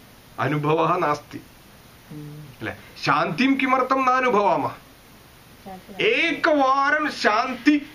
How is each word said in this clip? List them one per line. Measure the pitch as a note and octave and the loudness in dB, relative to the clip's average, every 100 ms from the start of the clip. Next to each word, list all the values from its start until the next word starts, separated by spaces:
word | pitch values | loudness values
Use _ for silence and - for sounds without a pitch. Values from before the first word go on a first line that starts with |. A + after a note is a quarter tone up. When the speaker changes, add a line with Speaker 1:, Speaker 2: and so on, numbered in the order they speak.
| - - - - | -20 -20 -14 -4
Speaker 1:
अनुभवः | B2+ D3+ D3 D#3+ D#3+ F3+ | -2 0 2 2 2 2
नास्ति | D#3+ D3 - - - - - - - - - | 0 -2 -6 -16 -16 -20 -20 -20 -20 -20 -18
Speaker 2:
हम्म। | D3+ D3 D3+ C#3+ - | -16 -16 -18 -18 -12
Speaker 1:
किल? | G#2 - - - | -12 -12 -16 -6
शान्तिं | D3 C#3+ F3 E3 C4+ C4+ | 0 0 0 0 2 2
किमर्थं | C4 C4 C4 C4+ B3+ | 2 0 0 0 2
न | |
अनुभवामः? | C4 B3+ G3+ G3 D#3 A#2+ | 2 2 2 2 2 -2
Speaker 2:
शान्ति। | - - - - - - - - - F#3+ F#3 - F#3 | -8 -20 -20 -20 -20 -20 -20 -20 -20 -18 -18 -12 -2
Speaker 1:
एकवारं | G3 C4+ E4 D4 E4+ D4 C4 C#4 C#4 D4+ C#4+ | 0 2 0 0 2 2 2 2 2 0 -2
शान्ति | - - G#3+ C4 B3 D4 D4 - | -2 0 0 -2 0 2 2 0